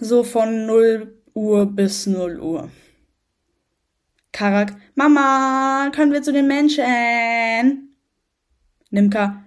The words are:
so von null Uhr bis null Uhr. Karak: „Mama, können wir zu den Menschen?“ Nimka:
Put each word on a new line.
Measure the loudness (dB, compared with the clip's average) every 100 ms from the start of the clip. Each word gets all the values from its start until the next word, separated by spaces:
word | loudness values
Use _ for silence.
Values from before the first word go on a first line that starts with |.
so | 0 0
von | 2 0 -2 -2 0
null | 4 4 2 -4 -20 _
Uhr | -6 0 2 2
bis | 0 -2 -2 -4
null | -2 -4 -6
Uhr. | -8 -8 -10 -18 _ _ _ _ _ _ _ _ _ _ _ _ _ _ _
Karak: | -4 0 0 -2 -6 _
„Mama, | 0 2 4 4 2 0 0 0 -2 -2
können | 0 0
wir | 0
zu | 0
den | 0 2
Menschen?“ | 2 2 2 0 0 0 -2 -2 -2 -2 0 0 0 -8 _ _ _ _ _ _ _ _ _ _
Nimka: | 0 0 0 -4 -6